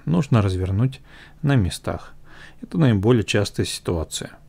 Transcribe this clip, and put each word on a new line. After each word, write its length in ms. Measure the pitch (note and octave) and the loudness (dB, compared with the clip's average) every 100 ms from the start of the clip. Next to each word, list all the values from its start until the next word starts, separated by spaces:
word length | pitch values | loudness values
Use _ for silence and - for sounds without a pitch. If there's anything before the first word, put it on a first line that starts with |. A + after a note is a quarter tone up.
нужно 380 | - E3+ - A#2 | -2 0 2 2
развернуть 580 | G2+ F#2 F#2 G2 B2+ C3 - - - - | 2 0 -2 0 0 -4 -16 -20 -20 -6
на 140 | C#3+ C#3 | 0 2
местах. 580 | F#2 - - F2+ - - - - - - | 0 -2 -8 -8 -10 -20 -20 -20 -20 -20
Это 180 | - F#3 | -8 2
наиболее 460 | C#3+ G#2 G2+ B2 | 2 4 4 2
частая 420 | F#2+ G#2+ G2+ - G#2 | 2 0 -2 -2 -6
ситуация. 640 | - - E2+ D#2 - - - | -4 -4 -4 -4 -10 -12 -16